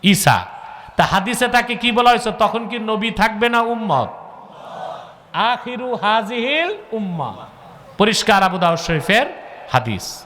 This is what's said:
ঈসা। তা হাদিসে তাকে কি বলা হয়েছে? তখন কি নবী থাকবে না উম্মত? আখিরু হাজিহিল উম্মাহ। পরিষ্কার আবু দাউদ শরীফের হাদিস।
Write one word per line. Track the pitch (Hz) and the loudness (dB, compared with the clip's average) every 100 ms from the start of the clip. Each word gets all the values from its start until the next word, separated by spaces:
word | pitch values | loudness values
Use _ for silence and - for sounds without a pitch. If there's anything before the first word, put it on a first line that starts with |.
ঈসা। | 190 190 - 110 90 - - - - - | 6 6 6 4 2 -12 -16 -18 -16 0
তা | |
হাদিসে | 160 185 190 240 247 | 2 2 0 -2 2
তাকে | 240 240 233 | 2 0 -2
কি | 240 | 0
বলা | 233 240 | 4 4
হয়েছে? | 233 220 | 4 2
তখন | 208 214 226 226 | 0 0 0 -6
কি | 240 | -8
নবী | 220 214 226 | -4 -2 -2
থাকবে | 190 220 208 240 | 0 0 2 0
না | 233 | 2
উম্মত? | 233 233 220 139 110 - - - - - - - - - - - - | 0 -2 0 0 0 -6 -18 -20 -20 -20 -16 -14 -12 -12 -16 -20 -10
আখিরু | - 214 240 - 247 254 240 | -2 0 0 -4 -8 -4 -2
হাজিহিল | 202 220 208 240 240 302 339 415 - | 2 2 0 -4 0 0 0 -4 -8
উম্মাহ। | 220 202 170 127 92 - - - - - - | -6 -4 -4 -6 -8 -16 -20 -20 -20 -20 0
পরিষ্কার | 196 208 - 196 | 2 2 4 4
আবু | 190 180 | 4 2
দাউদ | 170 165 | 0 0
শরীফের | - 160 135 208 285 - - - - | 0 -2 2 2 2 -6 -16 -18 -2
হাদিস। | 131 113 101 - - | -2 -2 -6 -8 -14